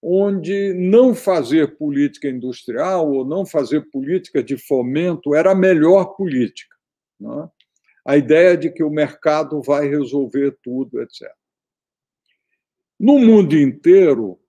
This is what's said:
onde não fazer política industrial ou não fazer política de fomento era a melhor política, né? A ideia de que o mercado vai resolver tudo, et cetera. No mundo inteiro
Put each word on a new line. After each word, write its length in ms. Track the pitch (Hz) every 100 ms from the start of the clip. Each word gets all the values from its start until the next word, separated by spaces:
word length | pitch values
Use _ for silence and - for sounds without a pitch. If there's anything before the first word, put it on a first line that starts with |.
onde 720 | - 185 202 196 156 196 196
não 400 | 180 180 220 262
fazer 640 | 226 - 180 120 156 147 -
política 500 | 151 139 143 147 139
industrial 800 | 127 123 120 - 117 170 185 156
ou 140 | 139
não 220 | 131 170 185
fazer 440 | 160 127 151 -
política 520 | 135 135 180 185 143
de 140 | 120 139
fomento 800 | - 135 123 143 180 165 143 147
era 160 | 175
a 40 | 190
melhor 600 | 185 175 160 196 180 -
política, 600 | 190 131 110 - - _ _ _ _ _
né? 280 | 107 131 165 _ _ _ _ _ -
A 120 | 143
ideia 400 | 127 156 180 170
de 120 | 160
que 140 | -
o 60 | 156
mercado 720 | 151 143 - 156 151 147 151
vai 260 | 135 143 147
resolver 680 | 147 127 139 131 135 139 139
tudo, 400 | - 127 131 120
et 80 | 117
cetera. 280 | - - _ _ _ _ _ _ _ _ _ _ _ _ _ _ _ _ _
No 180 | 226 285
mundo 380 | 233 220 175 156
inteiro 840 | 139 - 170 190 180 127 104 90